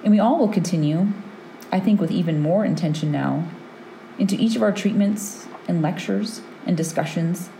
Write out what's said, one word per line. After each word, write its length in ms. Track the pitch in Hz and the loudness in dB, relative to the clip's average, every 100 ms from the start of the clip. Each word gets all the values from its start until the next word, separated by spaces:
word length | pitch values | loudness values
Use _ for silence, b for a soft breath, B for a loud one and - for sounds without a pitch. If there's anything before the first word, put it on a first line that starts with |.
And 80 | - | 6
we 80 | 208 | 6
all 180 | 208 320 | 6 4
will 120 | 220 | 4
continue, 580 | 202 160 170 147 160 196 208 - - - - - | 2 0 2 2 2 2 0 -8 -16 -18 -18 -4
I 80 | 185 | 0
think 200 | 202 208 | 2 2
with 120 | 165 | 2
even 300 | - 165 156 | 0 0 2
more 220 | 151 185 | 2 2
intention 480 | 196 156 165 151 151 | 2 0 0 0 0
now, 360 | 147 135 139 170 - - - - - - - | 0 0 -2 -4 -8 -16 -18 -18 -18 -18 -2
into 160 | 196 202 | -2 2
each 200 | 226 226 | 2 4
of 60 | |
our 100 | 214 | 2
treatments 760 | 190 202 208 202 208 - - - - - | 2 0 2 2 0 -4 -12 -16 -16 -2
and 140 | 175 | 0
lectures 600 | 151 170 - 98 220 - - - - | 0 -2 -2 -2 -2 -8 -14 -10 -2
and 120 | 170 | 0
discussions 720 | 160 - 165 - 165 175 - - | 0 -2 -2 0 0 -2 -6 -14